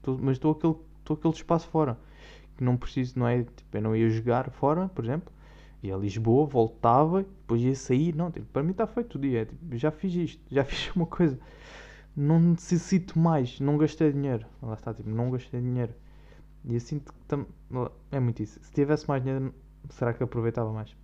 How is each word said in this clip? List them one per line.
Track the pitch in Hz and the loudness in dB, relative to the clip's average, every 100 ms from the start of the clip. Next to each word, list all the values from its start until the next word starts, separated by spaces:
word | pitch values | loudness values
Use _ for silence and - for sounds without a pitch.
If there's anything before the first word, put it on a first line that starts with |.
Tô, | - 131 | -4 -2
mas | 135 131 | 0 2
estou | 156 | 0
aquele, | 151 165 156 - - | 2 0 0 -8 -20
estou | - 151 | -6 0
aquele | 160 | 0
espaço | 160 - 165 - | -2 0 -2 0
fora. | 160 147 113 - - - - - - | 0 0 -2 -12 -20 -20 -20 -20 -2
Que | |
não | 123 123 | 0 0
preciso, | - - 127 127 | -2 -4 -4 0
não | 120 | 0
é? | 120 | 0
Tipo, | 120 - - 104 | -2 -10 -10 -4
eu | |
não | 110 113 | 0 2
ia | 113 | 2
jogar | 113 113 120 131 | 2 0 0 -2
fora, | - 139 160 185 | -2 0 0 -2
por | 151 | -4
exemplo, | 117 147 - - - - - - | -4 -4 -6 -20 -20 -20 -20 -12
ia | 98 | -6
a | 95 | -4
Lisboa, | 101 104 110 123 151 | -4 0 4 4 4
voltava, | 131 110 - 117 123 156 185 | 2 0 2 4 6 4 2
depois | 190 - - 117 | -2 -12 -2 0
ia | 123 | 2
sair. | 135 - 127 165 | -2 0 2 2
Não, | 156 170 | -2 -4
tipo, | 165 107 | -6 -6
para | 135 | -2
mim | 156 | -2
tá | 190 220 | -2 -2
feito | - 240 139 | -4 -6 -4
o | |
dia. | 139 117 110 | 0 0 -2
Tipo, | - 170 120 | -8 -10 -2
já | 147 | -2
fiz | 151 190 | 0 -4
isto, | 175 160 - - | -2 -4 -6 -2
já | 135 | 0
<laughs> | |
fiz | 135 - - | 0 -4 -4
uma | 180 165 | -2 -2
coisa. | - 165 131 - - - - - - - - | 2 2 2 -12 -20 -20 -20 -20 -20 -12 -2
Não | 143 165 | 4 6
necessito | 170 165 - 175 - 190 180 160 | 6 4 2 -2 2 0 2 2
mais, | 165 160 123 - | 4 4 0 -2
não | 139 147 | 0 2
gastei | 151 - 151 | 2 4 2
dinheiro. | 143 139 120 110 - | 2 -2 -4 -6 -12
Lá | 117 | -10
está, | 110 - | -8 -8
tipo, | 110 107 | -10 -6
não | 110 123 | -2 -2
gastei | 127 - 123 | -2 -6 -6
dinheiro. | 123 123 113 - - - - - - - | -2 -2 -4 -8 -20 -20 -20 -20 -20 -16
E | - | -4
eu | 120 | -4
sinto | 120 147 - | -4 -8 -8
que | - - | -20 -6
tam-, | 143 120 - - 127 120 - - | -6 -6 -14 -10 -6 -6 -8 -6
é | 139 | -2
muito | 123 113 | -2 -2
isso. | 107 - | -8 -10
Se | - | -8
tivesse | - 143 151 - | -2 2 2 0
mais | 139 | -2
dinheiro, | 127 135 131 - - - 131 | -2 -2 -4 -10 -20 -20 -20
será | - 120 | -2 -2
que | 113 | 0
aproveitava | 120 120 117 113 110 | -4 -2 -2 -2 -4
mais? | 110 110 - | -6 -10 -16